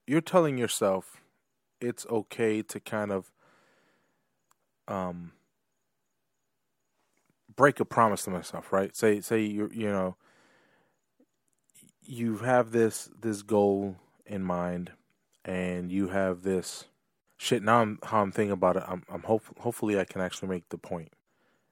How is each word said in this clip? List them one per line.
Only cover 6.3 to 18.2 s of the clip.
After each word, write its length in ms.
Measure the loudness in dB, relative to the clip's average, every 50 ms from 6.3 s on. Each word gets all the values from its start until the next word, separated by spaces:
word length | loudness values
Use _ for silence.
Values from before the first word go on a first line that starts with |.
| _ _ _ _ _ _ _ _ _ _ _ _ _ _ _ _ _ _ _ _ _ _ _ _ 2
break 240 | 6 6 6 6 4
a 60 | -2
promise 400 | 0 4 4 4 4 4 0 -4
to 60 | -4
myself, 420 | -6 -6 -6 -8 -10 -10 -6 0
right? 240 | 0 0 0 0 -2
Say, 240 | 2 2 4 4 2
say 220 | 0 -2 0 0
you, 280 | 0 0 -2 -4 -4 -4
you 180 | -4 -4 -4 -2
know, 260 | 0 0 -2 -2 -4 _ _ _ _ _ _ _ _ _ _ _ _ _ _ _ _ _ _ _ _ _ _ _ _ _ _ _ _ _ _ _ _ -20 -20 _ _ _
you 360 | _ -14 -8 -4 -4 -4 -4 -2
have 340 | 0 2 4 4 4 4
this, 360 | 4 4 4 4 2 -2 -12 -14 -14 -6
this 240 | -4 -4 -4 -4
goal 540 | -2 2 4 6 6 6 4 2 0 -4 -6 -10 _ _ _ _ _
in 160 | -10 -8 -6
mind, 500 | -4 -2 -2 -2 -2 -2 -4 -6 -8 -10 -14 _ _ _ _ _ _ _ _ _ -10
and 460 | -6 -4 -4 -2 -2 -4 -4 -6 -4
you 180 | -2 0 0 0
have 340 | 0 0 0 0 -2 -2
this 440 | -2 0 0 0 -2 -4 -12 -14 -16 _ _ _ _ _ _ _ _ _ _ -8
shit. 240 | -2 0 0 0
Now 180 | 4 4 6 6
I'm, 180 | 4 2 0 -6
how 200 | -6 0 2 2